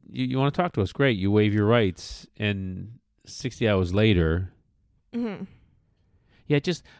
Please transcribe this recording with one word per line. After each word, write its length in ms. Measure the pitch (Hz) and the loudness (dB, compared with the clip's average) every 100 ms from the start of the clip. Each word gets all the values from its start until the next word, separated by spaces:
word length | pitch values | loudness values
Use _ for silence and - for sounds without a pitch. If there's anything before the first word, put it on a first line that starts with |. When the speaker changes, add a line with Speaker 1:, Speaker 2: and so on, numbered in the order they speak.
| - | -14
Speaker 1:
You, 160 | - 131 | -6 -4
you 120 | 131 | 0
wanna 100 | 139 | 0
talk 240 | - 175 | 0 -2
to 80 | - | -2
us? 100 | 95 | -4
Great. 240 | - 139 104 | 0 0 2
You 100 | 98 | 2
waive 240 | 107 107 | 4 4
your 140 | 104 104 | 2 2
rights. 580 | 120 101 87 - - - - | 4 2 -2 -14 -18 -18 -6
And 600 | 104 98 95 92 98 120 _ _ - | -4 -4 -6 -10 -14 -18 _ _ -20
sixty 400 | - 156 - 113 | -12 -10 -2 2
hours 240 | 98 90 | 2 2
later, 580 | 95 110 90 80 82 95 _ _ _ _ _ _ | 2 4 4 2 0 -4 _ _ _ _ _ _
Speaker 2:
Mm-hmm. 300 | 233 233 190 196 - _ _ _ _ _ _ _ _ - | -8 -6 -8 -12 -16 _ _ _ _ _ _ _ _ -2
Speaker 1:
Yeah, 120 | 143 | -2
just, 240 | 180 165 - | -2 -8 -10